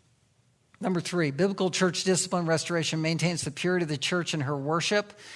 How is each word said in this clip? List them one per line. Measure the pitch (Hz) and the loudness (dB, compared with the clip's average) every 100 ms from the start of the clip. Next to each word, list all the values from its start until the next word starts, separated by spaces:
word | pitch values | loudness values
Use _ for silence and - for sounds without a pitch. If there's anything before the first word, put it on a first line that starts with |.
| _ _ _ _ _ _ _ _ | _ _ _ _ _ _ _ _
Number | 180 180 | -2 -2
three, | 156 175 156 | -2 0 0
biblical | 139 196 190 185 | 2 0 2 0
church | 147 185 175 | 2 2 2
discipline | - 185 - 180 170 | 2 2 2 -2 2
restoration | 160 - 170 151 160 | 0 0 -2 0 0
maintains | 160 165 156 170 | 0 2 0 0
the | - | -4
purity | 131 180 180 | -2 0 2
of | 170 | 0
the | 151 | -2
church | - 180 165 | 0 -2 0
in | 160 | -2
her | 135 143 | -2 -2
worship, | 139 160 156 208 208 - - | 0 0 2 0 0 -8 -20